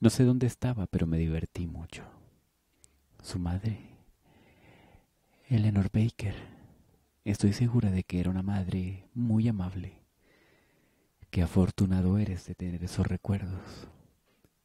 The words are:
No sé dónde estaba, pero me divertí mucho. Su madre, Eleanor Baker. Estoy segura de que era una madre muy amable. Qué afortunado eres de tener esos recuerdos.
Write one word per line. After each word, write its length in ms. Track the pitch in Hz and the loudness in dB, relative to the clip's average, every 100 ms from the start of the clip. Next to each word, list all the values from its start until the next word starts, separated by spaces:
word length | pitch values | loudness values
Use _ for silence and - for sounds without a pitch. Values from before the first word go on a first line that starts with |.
No 100 | 117 | 2
sé 140 | - | 6
dónde 240 | 127 127 127 | 4 6 2
estaba, 400 | - 127 120 90 | 0 -4 -2 -2
pero 180 | 90 85 | 0 0
me 120 | 82 | 2
divertí 500 | 82 80 80 - 87 | 2 0 -4 -6 -8
mucho. 340 | 78 82 - - - - _ _ _ _ _ _ _ _ _ | -8 -12 -14 -18 -20 -20 _ _ _ _ _ _ _ _ _
Su 160 | - 92 | -8 -4
madre, 400 | 87 92 107 104 - - _ _ _ _ _ _ - - - - _ _ _ _ - | -2 -2 -2 -6 -10 -20 _ _ _ _ _ _ -20 -20 -20 -20 _ _ _ _ 0
Eleanor 400 | 120 107 101 92 | 2 4 2 2
Baker. 640 | 110 113 - 101 85 - - - _ _ _ _ _ | 2 0 0 -6 -6 -12 -20 -20 _ _ _ _ _
Estoy 300 | - 101 104 | -4 2 2
segura 360 | 101 120 120 104 | 2 2 2 2
de 140 | 92 | 0
que 160 | - 90 | -2 -2
era 80 | 87 | 0
una 140 | 92 | -2
madre 680 | 95 101 90 95 92 95 - | -2 -4 -2 -4 -4 -8 -12
muy 340 | 120 120 110 117 | -4 0 2 2
amable. 500 | 107 90 92 90 - _ _ _ _ _ _ _ _ _ _ _ _ - | 0 -4 -6 -10 -14 _ _ _ _ _ _ _ _ _ _ _ _ -6
Qué 100 | - | 0
afortunado 800 | 82 95 90 - 98 92 92 98 | 2 4 2 2 2 2 2 2
eres 280 | 104 90 - | 0 -4 -8
de 80 | |
tener 300 | 90 92 85 | -10 -8 -6
esos 220 | 87 - 95 | -6 -2 -2
recuerdos. 840 | 90 - 98 92 92 - - - - - _ _ _ _ _ | -2 -4 -4 -4 -8 -12 -18 -20 -20 -20 _ _ _ _ _